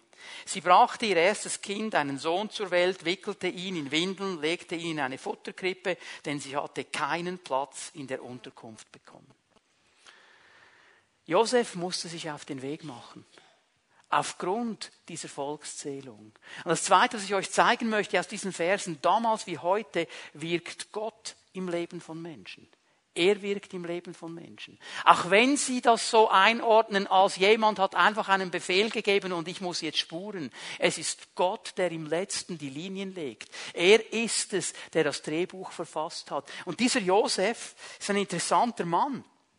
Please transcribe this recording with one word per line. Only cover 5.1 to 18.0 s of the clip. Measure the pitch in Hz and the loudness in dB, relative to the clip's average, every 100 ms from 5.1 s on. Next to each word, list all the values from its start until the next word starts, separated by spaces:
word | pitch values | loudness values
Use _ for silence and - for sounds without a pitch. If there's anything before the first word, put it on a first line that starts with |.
| - | -6
Futterkrippe, | - - - - 185 185 196 170 - - 156 | -8 -10 -12 -8 -6 -6 -6 -6 -8 -12 -8
denn | 143 | -8
sie | 135 143 | -6 -6
hatte | 156 - | -6 -8
keinen | 127 - 143 170 175 180 | -8 -4 -2 -2 -4 -8
Platz | - 135 143 - - | -4 -4 -4 -10 -14
in | 165 127 | -12 -10
der | 131 | -10
Unterkunft | 123 123 131 - 113 110 - | -10 -14 -16 -18 -20 -20 -20
bekommen. | - - - _ _ _ _ _ _ _ _ - - _ _ _ - _ _ _ _ _ _ - | -20 -20 -20 _ _ _ _ _ _ _ _ -20 -20 _ _ _ -20 _ _ _ _ _ _ 0
Josef | 180 220 247 - 175 | 2 4 2 0 -4
musste | 180 - 170 | -6 -6 -8
sich | 170 160 | -10 -10
auf | 147 - | -10 -10
den | 135 | -8
Weg | 135 160 | -8 -10
machen. | 151 117 - 127 - - _ _ _ _ _ _ - | -12 -14 -16 -20 -20 -20 _ _ _ _ _ _ -2
Aufgrund | 147 - - 175 226 233 185 - _ - | -2 -2 -4 -4 -2 -4 -6 -12 _ -14
dieser | 160 156 | -12 -10
Volkszählung. | - 139 151 - - 147 139 131 107 107 _ - - | -8 -8 -8 -12 -12 -10 -10 -12 -18 -20 _ -20 -8
Und | 175 | -2
das | 160 | 0
Zweite, | - 190 240 220 | 6 6 6 0
was | |
ich | 196 | -2
euch | 196 160 | -2 0
zeigen | - 180 240 226 | 4 4 4 0
möchte | 214 | 0